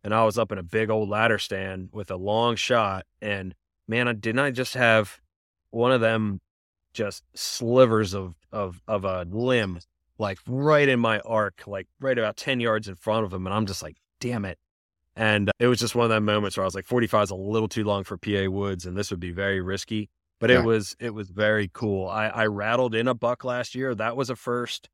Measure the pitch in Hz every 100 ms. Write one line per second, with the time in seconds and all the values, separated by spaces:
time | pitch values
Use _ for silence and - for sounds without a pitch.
0 | 104 107 113 104 107 98 87 110 104 113
1 | 104 104 113 107 - 95 95 92 92 104
2 | 98 92 95 110 120 110 - 123 104 95
3 | - _ 107 101 95 - _ _ - 113
4 | 123 110 117 117 143 123 127 - 120 110
5 | 104 - _ _ _ _ _ 113 120 131
6 | 113 113 107 95 _ _ _ _ _ -
7 | 104 - _ - - - 117 123 127 110
8 | 104 98 95 82 _ 110 98 87 - 107
9 | 95 92 87 104 123 123 101 90 - _
10 | _ _ 104 95 - 127 147 151 143 127
11 | 117 107 113 110 104 - - 98 92 _
12 | 135 123 107 - - 127 117 110 107 92
13 | - 117 104 92 92 101 101 95 82 -
14 | _ _ 120 120 98 87 _ _ _ _
15 | _ - 110 107 101 - 120 120 117 120
16 | 117 110 107 104 104 95 95 92 - 123
17 | 113 110 104 95 98 110 110 - 104 101
18 | 95 92 - 101 95 95 101 92 90 90
19 | 104 90 90 87 98 98 92 95 - 107
20 | 104 _ _ _ 113 123 117 113 101 -
21 | 120 107 98 92 107 107 98 - 110 98
22 | 92 107 107 117 110 101 104 120 123 113
23 | 120 123 120 123 131 123 120 127 131 110
24 | 110 120 127 120 - 123 120 - -